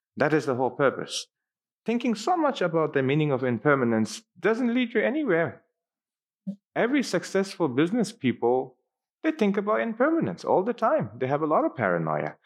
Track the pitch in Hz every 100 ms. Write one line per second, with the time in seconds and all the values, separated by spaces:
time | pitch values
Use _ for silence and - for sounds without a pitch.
0 | _ - 143 151 139 123 127 - 139 104
1 | - - - _ _ _ _ _ - 233
2 | 254 208 - 359 302 269 180 165 151 147
3 | 131 147 151 131 127 117 151 139 120 113
4 | 110 - - _ 196 226 247 233 240 233
5 | 202 285 285 165 165 - _ _ _ _
6 | _ _ _ _ - 196 _ 139 220 285
7 | 233 180 - 190 196 - 165 123 165 240
8 | 196 - 127 117 117 127 139 - _ _
9 | _ _ 320 311 208 202 202 220 226 220
10 | 277 330 151 87 - 135 196 240 226 302
11 | 123 117 127 147 156 165 320 - 104 87
12 | 80 76 78 -